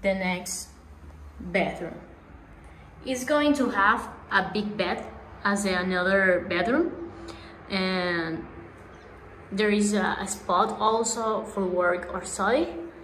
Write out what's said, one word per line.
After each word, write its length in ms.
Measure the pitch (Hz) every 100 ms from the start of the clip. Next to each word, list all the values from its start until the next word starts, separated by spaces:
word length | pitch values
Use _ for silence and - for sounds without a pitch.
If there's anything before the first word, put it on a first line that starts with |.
the 120 | 196
next 540 | 190 185 180 185 - - - - - - - - -
bedroom. 580 | 180 185 156 - 165 - - - - - - - - - - -
It's 200 | - 254
going 300 | 247 294 294
to 160 | 285 247
have 380 | 202 196 359 - - -
a 180 | 196 -
big 240 | 214 - -
bed 280 | 180 214 - - - -
as 220 | 202 202
another 800 | 202 185 185 180 180 196 190 175 -
bedroom, 640 | 175 196 277 349 - - - - - - - -
and 760 | 196 185 185 180 170 165 165 - - - - - - - - - - -
there 200 | 196 214
is 240 | 208 208
a, 220 | 208 180 -
a 80 | 196
spot 500 | - - 180 208 214
also 640 | 220 220 226 240 220 214
for 200 | 214 -
work 460 | 185 180 175 180 -
or 120 | 185
study. 440 | 180 - 196 254 349 - - -